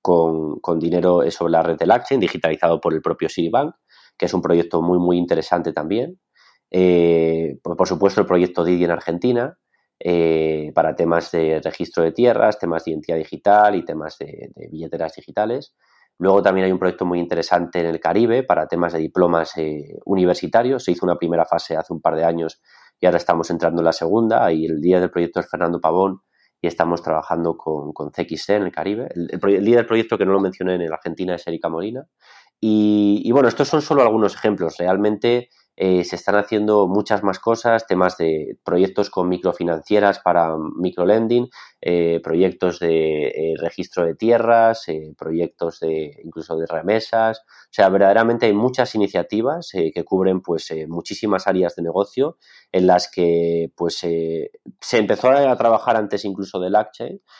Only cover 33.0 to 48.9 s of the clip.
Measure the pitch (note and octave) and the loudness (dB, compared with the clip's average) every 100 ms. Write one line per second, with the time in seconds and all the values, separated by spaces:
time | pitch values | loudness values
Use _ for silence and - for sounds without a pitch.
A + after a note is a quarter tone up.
33 | G#2 G#2 A2+ B2+ B2 - C#3 D#3 C#3+ C#3+ | 4 2 2 4 2 2 0 0 2 4
34 | A#2+ A2 G#2 - A2 G2 E2+ - F2 F#2+ | 4 4 0 0 -2 0 -4 -2 0 2
35 | G#2 G#2+ A#2 B2 A#2+ _ _ _ F#2+ F#2 | 0 0 0 0 -2 _ _ _ 2 2
36 | F2 F2+ - G#2 G2+ A2 G#2+ G#2 F#2+ G2 | 0 -4 0 0 2 0 4 4 4 0
37 | G#2 G#2 G2+ F#2 - A#2 A#2+ A2+ - F#2 | 0 0 0 -2 -2 0 2 0 2 2
38 | F2+ - E2 D#2 D2+ - - F2 F#2 F#2+ | 2 0 -2 0 -4 -10 -2 2 2 0
39 | G2+ - F2+ F2+ F#2 E2 E2+ D#2+ - G#2 | -2 -2 -2 0 -2 -2 -4 -4 0 2
40 | G2+ F#2+ F2+ F2 E2 D#2+ D#2 - F2+ F2+ | 2 2 0 2 2 -2 -8 -4 -6 -2
41 | F2+ G#2+ A2+ A#2+ B2 - - _ - F2 | 2 2 2 0 -2 -12 -20 _ -2 0
42 | E2+ E2 D#2+ E2 F#2 F#2 F#2 E2+ E2+ D#2+ | 0 -2 -2 0 0 2 -4 -2 0 0
43 | D#2 D2+ C#2+ - E2 D#2+ E2 - F2 - | 0 -2 -4 -2 -4 -4 -6 -8 -8 -2
44 | E2+ D#2 A2 A#2 A#2 A#2 A2+ A2+ - D#2 | -4 -2 0 2 4 4 4 2 -6 -8
45 | D#2 C#2+ D#2+ E2 E2+ _ E2+ - D#2+ D#2+ | -10 -12 -6 -4 -4 _ -8 -4 -4 -4
46 | D2+ C#2+ D2+ E2 D#2+ D#2+ E2 E2 E2+ A2 | -6 -12 -16 -16 -8 -6 -4 -4 -2 -2
47 | A2 A2+ A2+ A2 _ - _ - F#2+ G2 | 0 0 0 -2 _ -20 _ 2 4 6
48 | G2+ A2 A2+ A#2+ A#2 G#2 B2+ B2+ A#2+ | 6 6 4 2 2 2 0 0 -2